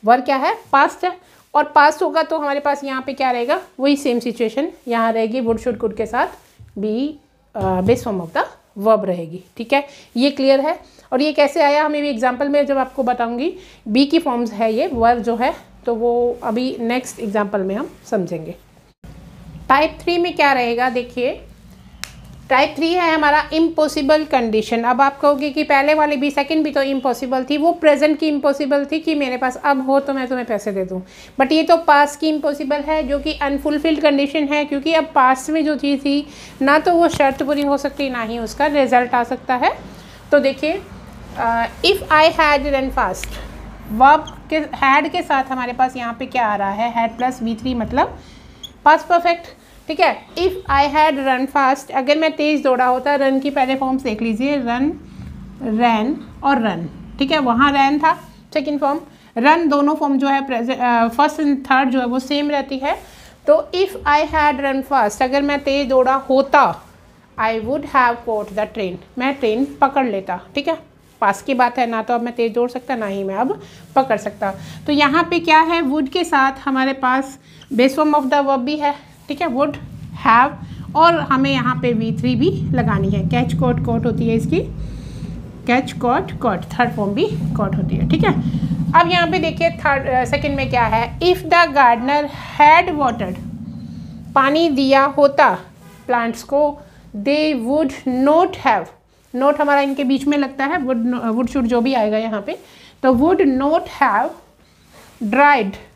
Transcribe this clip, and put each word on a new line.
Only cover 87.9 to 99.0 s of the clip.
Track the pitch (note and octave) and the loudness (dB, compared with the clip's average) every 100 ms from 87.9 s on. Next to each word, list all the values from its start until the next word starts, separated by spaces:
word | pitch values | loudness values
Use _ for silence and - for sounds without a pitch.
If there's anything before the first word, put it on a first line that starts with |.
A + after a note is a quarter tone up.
| - | -2
है। | - | 0
ठीक | D#4 | 2
है, | G#4 - - - - - - - | 2 2 0 -2 -2 -2 2 2
अब | E4+ | 4
यहाँ | F4+ E4+ | 2 2
पे | F4+ | 0
देखिए | E4 D#4 E4 | -2 0 -2
थर्ड, | E4 D4+ C#4 C4 | 0 0 0 0
अ, | B3+ | 0
सेकंड | A#3+ C#4+ C#4+ C#4 | 0 -2 -2 -2
में | C4 | -2
क्या | B3+ A3+ | 0 2
है, | A3 A#3+ - | 0 -2 0
if | E4+ F4+ | 0 0
the | D#4+ E4+ E4 | 2 4 4
gardener | C#4 B3+ A#3 B3 D4 D4 - - - | 6 4 4 2 0 -2 -8 -14 6
had | D4 D#4+ F4+ D4+ | 8 8 6 0
watered, | C4 A#3 F#3+ F#3 - - - - - - - - - - | -2 -2 -6 -8 -10 -12 -12 -14 -14 -14 -16 -16 -2 2
पानी | C4+ D4+ E4+ | 4 4 2
दिया | C4+ C4+ C4+ | 2 4 4
होता | C4+ C#4+ C#4+ C#4 C4+ C#4 - - - - - | 4 4 2 6 4 4 -6 -20 -20 -20 -2
प्लांट्स | A#3+ A#3 A3+ | -2 -2 -6
को, | - C#4 - - - - - G#3 | -2 0 0 -2 -16 -20 -16 -8
they | G3+ D4 D#4 C#4 A3+ | 0 0 2 -2 0
would | C#4+ D4+ - - | 0 0 -4 -4
not | B3+ C4+ D#4 F#4 F#4 C4+ | 0 4 4 2 0 0
have, | G#3+ F#3+ - | 0 -2 -14